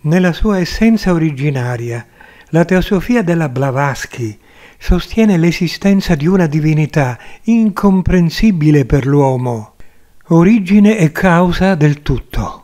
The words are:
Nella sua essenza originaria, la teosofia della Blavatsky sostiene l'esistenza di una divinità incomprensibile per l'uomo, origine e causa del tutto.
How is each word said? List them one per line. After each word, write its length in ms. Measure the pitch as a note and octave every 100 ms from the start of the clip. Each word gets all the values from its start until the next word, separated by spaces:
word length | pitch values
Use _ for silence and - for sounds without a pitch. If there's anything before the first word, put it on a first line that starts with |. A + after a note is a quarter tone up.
Nella 320 | D3+ F3 F#3
sua 260 | D#3+ A3 G3
essenza 540 | F3 - A3 A3+ F#3+
originaria, 920 | E3+ D#3+ C#3 D3 C3+ B2 A#2+ A#2 A#2 A2+ _ - - _
la 160 | D#3+
teosofia 580 | E3+ F#3 E3+ G3 - A#3+
della 260 | F3 E3+ D#3
Blavatsky 880 | B2 C#3 B2+ C#3+ B2 - - A#2 G#2 _ - - _
sostiene 580 | - F3+ - - A3 F#3
l'esistenza 800 | E3+ D#3+ E3+ - G3 G3 - E3
di 100 | D3
una 200 | F#3+ E3
divinità 680 | D3+ D3+ D#3 D3+ - C3 A#2+ - -
incomprensibile 1400 | - A3+ A3 F#3 G3+ F#3+ F#3 F3+ E3+ - G#3+ F3+ D3+ D3
per 220 | C3 C#3+ C3+
l'uomo, 680 | C#3+ C#3 B2+ B2 A#2 G#2+ _ - - _ - -
origine 680 | E3 F3 A#3 F3+ G#3 G#3 A3
e 140 | D#3
causa 640 | - F#3+ E3+ F3+ E3 F#3 F#3
del 260 | D3 C#3+
tutto. 540 | - C#3 - - - -